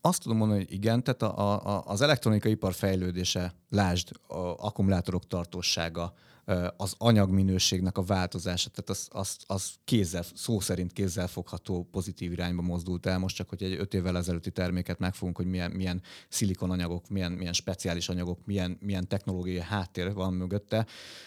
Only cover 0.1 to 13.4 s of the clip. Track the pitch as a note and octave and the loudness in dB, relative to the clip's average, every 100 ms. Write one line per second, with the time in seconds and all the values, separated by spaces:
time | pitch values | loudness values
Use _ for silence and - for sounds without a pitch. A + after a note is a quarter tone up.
0.1 | F3+ - A2 G#2+ G2+ F#2 F#2+ G#2+ A#2 C3 | 2 0 2 4 2 0 0 2 4 2
1.1 | B2 A2 - G2+ G2+ G2 G2+ - G2+ C#3+ | 0 -2 2 2 2 0 -4 -2 2 2
2.1 | D3 A#2 G#2+ A2 G#2+ G2 F2+ G2 F#2+ F2+ | 4 4 4 4 2 0 0 0 2 0
3.1 | F2+ F2+ - F2 - _ G2+ F#2+ F2+ - | -2 -2 0 -4 -8 _ 2 4 2 -2
4.1 | - _ E2+ F2+ E2+ G#2 - G2 F#2 F2+ | -12 _ -4 -4 -2 -4 2 4 4 2
5.1 | F2 - F2+ E2+ F2+ F2 - E2 E2 E2+ | -4 -2 -4 -4 -4 -2 0 -2 -2 -6
6.1 | - - - - F#2 F2+ - G2 - A#2 | -8 -20 -14 -2 0 0 -2 -6 2 6
7.1 | G#2+ G2 F#2+ F#2+ F#2 - F#2 F#2 F#2 F2+ | 8 8 6 4 4 4 2 0 0 0
8.1 | F#2+ F2+ F#2 F2 F2 - - - F#2+ - | 0 0 -2 -4 -2 -4 -6 -6 -6 -6
9.1 | - G2 - - G2 - - - A#2+ F2 | -6 -6 -8 -4 -4 -4 -10 2 4 4
10.1 | F2 E2+ - - A2 - F2 F2+ - G2 | -2 -8 -8 -2 -2 0 -2 -2 -2 -2
11.1 | E2+ F2+ - F2 F2 - F2+ F2 G2 F#2 | 0 -4 -4 -8 -10 -4 -4 -4 -6 -6
12.1 | E2+ F2 F2+ F2 F2 F2 F2 E2+ F2 G2 | -6 -6 -4 -2 -2 -2 -2 -2 -2 0
13.1 | F#2 F#2 - | 0 0 -4